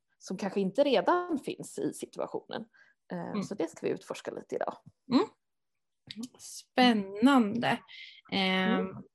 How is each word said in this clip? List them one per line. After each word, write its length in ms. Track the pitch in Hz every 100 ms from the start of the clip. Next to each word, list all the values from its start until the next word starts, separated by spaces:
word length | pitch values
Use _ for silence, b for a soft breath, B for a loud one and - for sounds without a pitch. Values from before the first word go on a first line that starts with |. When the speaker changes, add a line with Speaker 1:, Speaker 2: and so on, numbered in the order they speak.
| _ _
Speaker 1:
som 180 | - 185
kanske 220 | 190 202
inte 240 | 190 190
redan 560 | 285 226 180 349 359 294
finns 400 | - - - -
i 140 | 151
situationen. 720 | - - - - - - - 226 b b b -
Eh, 160 | 180 180
Speaker 2:
Mm. 160 | 202
Speaker 1:
så 120 | 185 208
det 120 | 330
ska 160 | - -
vi 60 |
utforska 400 | - - - -
lite 240 | - - -
idag. 180 | - - - _ -
Speaker 2:
Mm. 120 | 254 427 _ _ _ _ _ _ _ - 208 240 -
Spännande. 1400 | - - - - 247 220 190 202 247 269 208 233 143 247 - B B B B
Ehm, 480 | 190 190 185 185 190
Speaker 1:
Mm. 240 | 190 - -